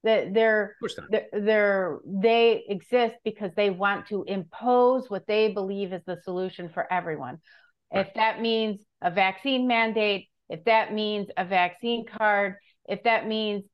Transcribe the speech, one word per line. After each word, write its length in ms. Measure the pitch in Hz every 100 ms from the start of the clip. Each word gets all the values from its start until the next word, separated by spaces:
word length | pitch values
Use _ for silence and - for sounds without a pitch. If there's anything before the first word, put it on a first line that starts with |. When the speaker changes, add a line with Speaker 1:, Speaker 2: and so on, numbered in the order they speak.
Speaker 1:
They, 260 | 226 220 -
they're, 400 | 208 220 214 202
Speaker 2:
Of 80 | -
course 160 | 233 -
not. 120 | -
Speaker 1:
they're, 180 | 214 -
they're, 680 | 208 208 214 208 196 185 143 -
they 600 | 190 226 233 233 220 -
exist 480 | 196 - 247 233 233
because 280 | 220 214 202 214
they 140 | 208
want 380 | 180 202 202 -
to 160 | 202 175
impose 840 | 196 175 - 240 247 247 262 254
what 160 | 196 -
they 280 | 214 214
believe 400 | 202 190 196 196
is 80 | 185 180
the 120 | 180
solution 460 | - 180 185 - 175
for 220 | 170 -
everyone. 460 | 180 175 151 131 160 _ - _ _ _
Speaker 2:
Right. 120 | 196 190
Speaker 1:
If 80 | -
that 260 | 220 220
means 400 | 226 226 220 202 _ _
a 80 | 180
vaccine 560 | 175 190 190 277 262 254
mandate, 600 | 233 226 220 208 196 - _ _
if 160 | 160 190
that 280 | 220 -
means 360 | 214 214 208 202 -
a 80 | 180
vaccine 600 | 185 180 180 233 233 226
card, 500 | 208 214 202 202 196 _ _ -
if 180 | 202
that 260 | 240 226 220
means 340 | 220 214 208 196